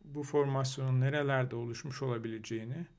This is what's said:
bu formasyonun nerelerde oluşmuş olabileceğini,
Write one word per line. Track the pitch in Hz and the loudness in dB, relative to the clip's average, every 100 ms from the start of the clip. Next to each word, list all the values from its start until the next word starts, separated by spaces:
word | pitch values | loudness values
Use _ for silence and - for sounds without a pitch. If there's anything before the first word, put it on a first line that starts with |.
bu | 147 143 | -10 -8
formasyonun | 143 147 139 135 131 - 131 127 | 2 4 4 2 0 0 2 4
nerelerde | 131 147 143 135 127 120 | 4 2 2 2 2 -2
oluşmuş | 120 113 147 131 | -6 -6 -8 -4
olabileceğini, | 135 117 113 113 110 113 113 156 175 | -2 -2 -2 -6 -6 -6 -4 -6 -8